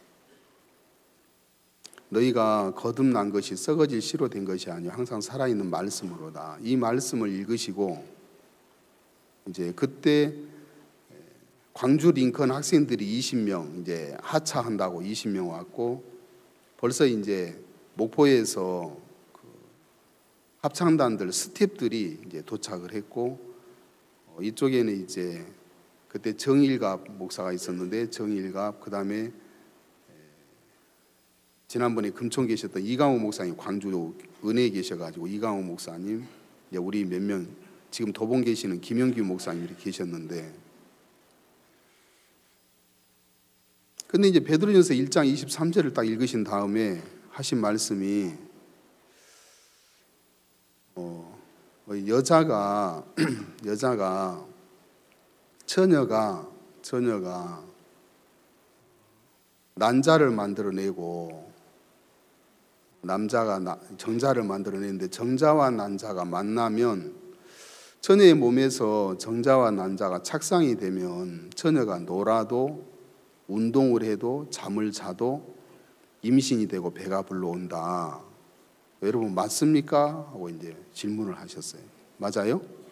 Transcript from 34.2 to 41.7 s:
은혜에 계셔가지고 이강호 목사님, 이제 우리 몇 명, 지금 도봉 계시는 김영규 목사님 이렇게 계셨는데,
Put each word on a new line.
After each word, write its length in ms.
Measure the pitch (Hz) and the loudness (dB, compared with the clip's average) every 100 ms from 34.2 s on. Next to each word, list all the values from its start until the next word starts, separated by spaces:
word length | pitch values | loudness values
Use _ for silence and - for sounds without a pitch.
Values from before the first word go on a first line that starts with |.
| - - | -20 -8
은혜에 280 | 104 127 123 | 0 2 2
계셔가지고 560 | 95 90 85 82 82 85 | 0 -4 -8 -8 -10 -8
이강호 340 | 104 113 98 | -4 -2 -2
목사님, 640 | 92 85 - 82 95 113 127 - - - _ | -4 -8 -10 -10 -6 -6 -8 -18 -20 -20 _
이제 80 | 90 | -6
우리 280 | 90 104 92 | -4 -2 -2
몇 160 | 90 | -2
명, 260 | 101 98 85 - - - - | -2 -4 -6 -14 -20 -20 -16
지금 200 | - 110 | -6 -6
도봉 300 | - 110 127 | -4 0 2
계시는 400 | 117 110 101 87 | 2 0 -2 -6
김영규 420 | - 120 127 117 | -2 0 2 2
목사님 400 | 98 92 95 85 | -2 -2 -6 -8
이렇게 220 | 85 90 101 | -8 -8 -8
계셨는데, 680 | 92 90 85 80 85 80 78 - - - _ _ _ _ _ _ _ _ | -6 -6 -6 -8 -10 -10 -16 -20 -20 -20 _ _ _ _ _ _ _ _